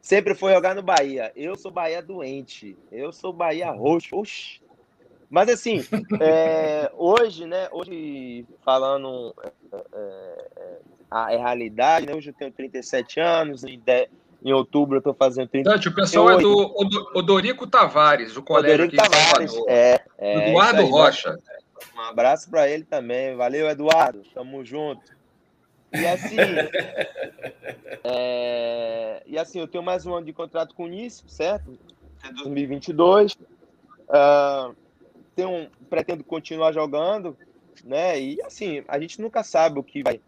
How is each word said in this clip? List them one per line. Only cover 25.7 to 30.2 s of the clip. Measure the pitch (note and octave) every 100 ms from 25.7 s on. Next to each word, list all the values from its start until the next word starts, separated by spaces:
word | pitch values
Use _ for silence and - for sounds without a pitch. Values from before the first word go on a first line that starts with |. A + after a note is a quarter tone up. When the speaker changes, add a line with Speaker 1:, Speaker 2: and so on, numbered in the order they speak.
| _ _
Speaker 1:
E | E3+ E3+
assim, | F3+ G#3 G#3+
Speaker 2:
<laughs> | F#3+ D#3+ D3+ - - - - - C#3 - - - C3+ - - -
Speaker 1:
é, | A#2+ B2 B2 B2 B2 A#2+ A#2 A#2 A2+ A2+ A2 G#2+ -
e | D3+
assim, | E3 F#3
eu | D#3+
tenho | F3
mais | F3 F3+ E3
um |
ano | F3